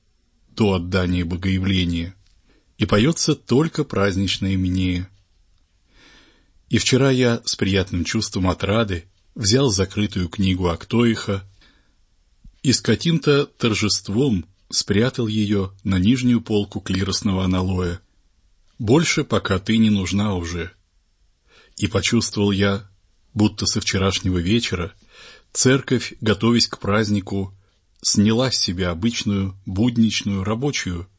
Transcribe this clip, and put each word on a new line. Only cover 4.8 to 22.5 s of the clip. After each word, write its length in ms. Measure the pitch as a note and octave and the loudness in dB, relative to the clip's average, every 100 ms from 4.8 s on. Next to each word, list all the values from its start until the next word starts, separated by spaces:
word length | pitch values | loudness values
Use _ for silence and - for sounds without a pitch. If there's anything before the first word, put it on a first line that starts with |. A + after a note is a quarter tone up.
| F#2 F2 F#2+ _ _ _ _ _ _ _ _ _ - - _ _ _ _ _ | -2 -2 -6 _ _ _ _ _ _ _ _ _ -20 -20 _ _ _ _ _
И 100 | A2+ | -2
вчера 320 | - B2 C3+ | 2 2 2
я 320 | B2+ B2 A#2 - | 2 2 0 -4
с 100 | - | -4
приятным 500 | G2 G2 F#2 F2+ E2 | 0 0 0 -4 -2
чувством 440 | A2+ - G2 F#2 | -4 -4 -2 -2
отрады 560 | E2+ G2 G#2+ A2 F2 - _ _ - | -2 0 0 0 -4 -8 _ _ -6
взял 340 | G2+ B2+ C#3 | 0 2 2
закрытую 600 | G2 F#2+ - G#2 - F2+ | 0 -2 -2 -2 -2 -4
книгу 400 | - F#2+ F#2 F2+ | 0 0 2 0
актоиха 760 | D#2+ - A2+ A#2+ A2 - G2 F#2+ _ _ _ _ _ _ _ _ _ - _ | -2 -2 2 2 0 -4 -6 -6 _ _ _ _ _ _ _ _ _ -20 _
и 100 | C#3 | 0
с 80 | - | 0
каким-то 640 | - G#2+ E3+ E3+ - C#3+ C#3+ | 2 0 2 0 2 2 0
торжеством 1000 | _ A#2+ G#2 G#2 - - G#2 C#3+ G2 - _ _ | _ -2 0 0 -2 -2 0 0 0 -4 _ _
спрятал 560 | - - G2 B2 - A2+ | -8 0 2 0 0 -4
её 480 | A2 G#2 G2+ F#2+ G2 | -2 0 0 -2 -6
на 160 | - F#2+ | -2 2
нижнюю 420 | F#2 B2+ B2 A#2+ | 4 2 2 0
полку 380 | - G#2 G2+ G#2 | 2 -2 -2 -8
клиросного 680 | - F#2 F#2+ F#2 G#2 F#2+ F#2 | -6 -4 -2 -2 -2 0 0
аналоя. 560 | F#2 F#2 F#2 F2+ F2+ _ _ _ _ _ _ _ _ | 0 0 -2 -4 -6 _ _ _ _ _ _ _ _
«Больше 440 | G#2 C#3 D#3+ - | 2 4 4 -2
пока 360 | C#3+ G#2+ - F#2+ | 0 -2 0 -2
ты 180 | - A2+ | 2 2
не 140 | A2 | 4
нужна 420 | G#2 F2+ G2+ G#2 | 2 0 0 0
уже». 380 | F#2+ E2+ F2 E2+ _ _ _ _ _ _ _ _ _ _ - | -2 -6 -8 -10 _ _ _ _ _ _ _ _ _ _ -6
И 80 | G#2 | -2
почувствовал 640 | G2+ - A#2 - - G#2 | 0 2 0 0 0 0